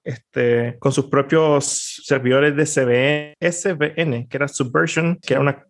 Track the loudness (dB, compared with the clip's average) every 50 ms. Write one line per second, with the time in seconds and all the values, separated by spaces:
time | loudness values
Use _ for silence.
0 | -12 -12 -12 -12 _ _ -4 -2 0 2 2 2 0 -2 -4 -2 -2 0 0 0
1 | 0 0 0 0 0 2 2 2 4 4 2 2 0 -2 -6 -6 -8 -10 -12 -8
2 | -4 -2 -2 0 2 2 2 4 4 2 2 0 0 0 0 0 2 2 2 2
3 | 4 2 0 0 -4 -8 -8 -4 -4 -4 -2 -2 -4 -4 -2 -2 -2 -4 -2 -2
4 | -2 -2 -2 -4 -6 -6 -4 -4 -4 -4 -2 -4 -4 0 0 0 0 0 0 0
5 | 0 0 0 -2 -2 -2 0 2 2 2 0 -2 -8